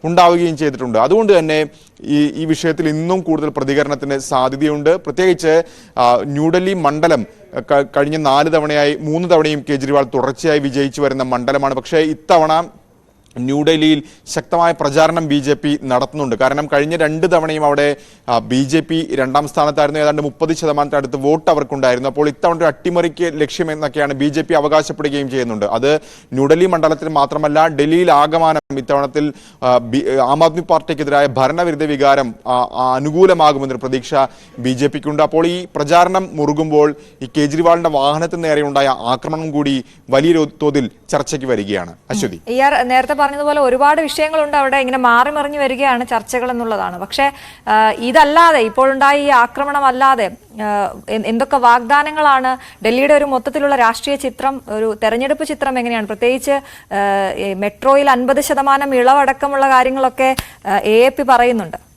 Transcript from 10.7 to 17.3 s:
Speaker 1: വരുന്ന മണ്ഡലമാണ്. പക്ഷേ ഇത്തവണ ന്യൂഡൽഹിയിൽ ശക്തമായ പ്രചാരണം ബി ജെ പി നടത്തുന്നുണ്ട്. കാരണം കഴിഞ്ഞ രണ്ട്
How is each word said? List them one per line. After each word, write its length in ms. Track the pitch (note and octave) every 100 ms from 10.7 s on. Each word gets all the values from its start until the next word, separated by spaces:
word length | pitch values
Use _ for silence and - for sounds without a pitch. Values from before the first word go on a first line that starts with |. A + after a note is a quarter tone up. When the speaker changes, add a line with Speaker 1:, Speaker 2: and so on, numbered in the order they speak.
| C3+ C#3 C3
Speaker 1:
വരുന്ന 220 | C#3+ C3
മണ്ഡലമാണ്. 500 | B2+ B2 B2 C#3 C#3
പക്ഷേ 240 | C3 - E3
ഇത്തവണ 720 | D#3 D#3 - F3+ D#3 D#3 E3+ - _ _ _ _ _ -
ന്യൂഡൽഹിയിൽ 680 | B2 C#3+ D3+ D#3+ D#3 D3+ C#3+ - -
ശക്തമായ 460 | - - E3+ E3+ E3
പ്രചാരണം 460 | D3 C#3 D#3+ E3+ D#3
ബി 80 | C#3+
ജെ 180 | C#3
പി 260 | C#3+ D3+ D3
നടത്തുന്നുണ്ട്. 520 | C3+ B2 B2+ D3+ C#3 G#2+
കാരണം 320 | C3 C#3+ D#3
കഴിഞ്ഞ 220 | C#3+ D3+ E3
രണ്ട് 360 | D#3 D#3 F3+